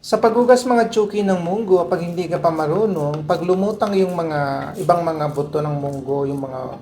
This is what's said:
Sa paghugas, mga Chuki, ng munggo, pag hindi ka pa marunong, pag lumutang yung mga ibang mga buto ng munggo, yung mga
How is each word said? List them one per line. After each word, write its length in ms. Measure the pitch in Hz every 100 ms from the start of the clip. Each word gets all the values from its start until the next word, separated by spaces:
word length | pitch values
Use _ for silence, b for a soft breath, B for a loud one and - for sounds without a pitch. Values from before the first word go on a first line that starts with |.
Sa 160 | - 214
paghugas, 480 | 226 220 240 247 254
mga 240 | 240 226
Chuki, 320 | 220 208 208
ng 160 | 196 185
munggo, 480 | 170 202 220 185 170
pag 160 | 165
hindi 240 | 170 170 170
ka 80 | 170
pa 160 | 165
marunong, 720 | 160 151 175 214 175 147 151
pag 160 | 151 175
lumutang 560 | 175 185 202 214 214 196
yung 160 | 185
mga 640 | 175 165 151 139 139 139 147
ibang 320 | 151 175 170
mga 160 | 156 151
buto 320 | 139 147 151
ng 120 | 151 147
munggo, 480 | 139 139 127 139 139
yung 160 | 139
mga 160 | 135 131 127 131